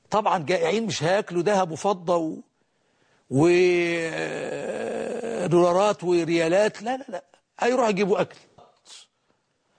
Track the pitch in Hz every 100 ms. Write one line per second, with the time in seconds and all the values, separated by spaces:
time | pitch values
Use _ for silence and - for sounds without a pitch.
0 | - 202 208 180 147 185 165 202 226 139
1 | 156 196 208 175 170 202 185 156 196 196
2 | 170 175 160 185 - _ _ _ _ _
3 | _ _ - 131 165 175 180 175 170 170
4 | 165 156 160 156 156 143 - 208 - 226
5 | 226 - - - 180 170 175 175 208 202
6 | 170 175 160 170 165 185 214 208 214 262
7 | 269 190 - _ _ - 240 254 233 196
8 | 202 214 165 - _ _ - _ _ -
9 | - _ _ _ _ _ _